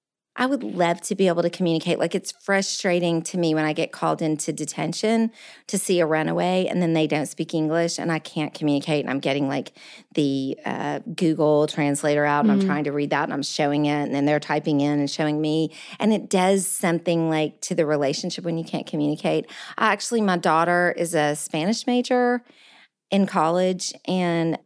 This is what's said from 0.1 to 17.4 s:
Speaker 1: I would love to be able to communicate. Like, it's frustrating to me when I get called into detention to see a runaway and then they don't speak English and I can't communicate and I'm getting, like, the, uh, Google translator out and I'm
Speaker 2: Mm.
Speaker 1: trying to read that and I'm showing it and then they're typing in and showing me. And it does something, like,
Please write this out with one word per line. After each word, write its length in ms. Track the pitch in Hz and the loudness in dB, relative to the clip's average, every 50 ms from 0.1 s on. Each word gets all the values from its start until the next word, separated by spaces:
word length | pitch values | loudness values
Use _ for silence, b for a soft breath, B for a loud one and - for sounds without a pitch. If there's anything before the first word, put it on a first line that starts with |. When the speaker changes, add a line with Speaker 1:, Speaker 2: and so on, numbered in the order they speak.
| _ _ _ _ - | _ _ _ _ -4
Speaker 1:
I 100 | - 247 | -2 0
would 160 | 262 277 247 226 | 0 0 0 -2
love 360 | 214 196 180 180 170 175 - - | -2 0 2 2 2 2 0 -2
to 120 | - 202 | -4 0
be 140 | 185 196 185 | 2 4 4
able 140 | 170 170 165 | 4 4 2
to 60 | 202 | 0
communicate. 480 | - - 185 170 165 160 - 180 165 - | 0 0 2 2 2 2 2 0 0 0
Like, 160 | 147 170 - | 0 0 -2
it's 180 | 185 - - - | -4 -6 -6 -10
frustrating 920 | _ - - 196 196 196 - - - - 196 175 175 175 170 170 165 165 | _ -4 0 0 0 0 -2 -4 -2 0 0 2 2 2 2 0 0 -2
to 160 | - - 185 | -2 -2 0
me 160 | 170 165 156 | 0 2 2
when 100 | 156 156 | 2 0
I 80 | 156 151 | 0 0
get 180 | 160 156 - - | -2 -4 -4 -4
called 280 | - - 160 156 147 | -2 -2 -2 0 0
into 320 | 165 156 156 147 - - 151 | 0 -2 -2 -2 -4 -6 -6
detention 760 | 151 165 160 - - - 156 165 - - 214 226 226 226 226 B B B B B B B - | -6 -6 -8 -6 -4 -4 -4 -4 -2 0 0 2 2 2 0 B B B B B B B -6
to 100 | - 190 | -4 -2
see 220 | - - 190 175 | 0 2 2 2
a 60 | 165 | 2
runaway 600 | 151 156 156 156 165 165 175 175 180 185 185 185 - | 2 2 0 0 0 0 0 0 2 2 0 0 0
and 140 | - 180 180 | 0 0 0
then 100 | 165 160 | 2 2
they 140 | 160 156 | 2 2
don't 180 | 147 147 151 147 | 0 0 -2 -2
speak 280 | 135 - - 160 160 - | -4 -4 -6 -6 -4 -2
English 440 | 165 156 156 156 170 170 170 165 - | 0 0 2 2 0 0 0 -2 -4
and 120 | - 170 165 | -4 -4 -4
I 60 | 156 | -4
can't 340 | 156 - - 165 151 - - | -6 -6 -6 -4 -4 -4 -4
communicate 520 | - 156 147 143 143 139 - 156 147 131 | -2 0 0 0 0 0 0 0 0 0
and 60 | 123 | -2
I'm 100 | 127 139 | -2 -2
getting, 280 | - 139 139 139 143 135 | -2 -2 -2 0 -2 -2
like, 240 | 139 139 117 - B B B B B B B B - | -2 -4 -6 -8 B B B B B B B B -2
the, 440 | - 147 139 139 139 135 135 - - - | 0 0 2 0 -2 -2 -4 -6 -6 -6
uh, 320 | - - - - 143 151 139 - - 165 | -6 -6 -4 -4 -4 -6 -6 -8 -10 -4
Google 520 | - 185 160 160 151 156 151 151 147 151 151 | 0 0 2 2 4 4 4 4 4 4 2
translator 560 | - - 147 143 143 139 - 147 147 147 147 | 0 0 0 0 0 0 0 0 2 2 2
out 180 | 147 147 147 143 | 2 2 4 4
and 80 | - - | 4 4
I'm 80 | 196 | 4
Speaker 2:
Mm. 60 | 190 | 2
Speaker 1:
trying 180 | 190 143 147 151 | 2 0 0 -2
to 80 | 143 139 | -2 -2
read 180 | 147 147 143 | -2 -2 0
that 140 | 151 143 151 | 0 -2 -2
and 80 | - 143 | -2 -4
I'm 100 | 139 139 | -4 -4
showing 420 | - - - 151 143 147 147 147 | -4 -2 0 0 2 2 2 2
it 160 | 147 147 147 147 | 2 0 0 -2
and 120 | - 139 | -2 -2
then 100 | 139 139 | 0 2
they're 140 | 147 151 151 | 2 2 0
typing 400 | 147 - 151 151 151 175 151 139 | 0 -2 -2 -2 0 0 0 2
in 180 | 143 147 147 147 | 2 2 0 0
and 100 | 143 139 | -2 -2
showing 300 | - - 160 151 151 151 | -2 -2 -2 -2 0 -2
me. 300 | 156 151 151 160 160 156 B B B B B B | 0 0 0 0 0 -2 B B B B B B
And 120 | - 214 220 | 0 2 2
it 160 | 196 - - | 2 0 0
does 380 | - 190 180 185 196 196 185 | 0 2 4 4 4 2 2
something, 640 | - - - - 175 170 165 - 185 170 165 165 160 | -2 -2 0 0 0 0 0 0 0 0 2 2 2
like, 300 | 156 156 | 2 0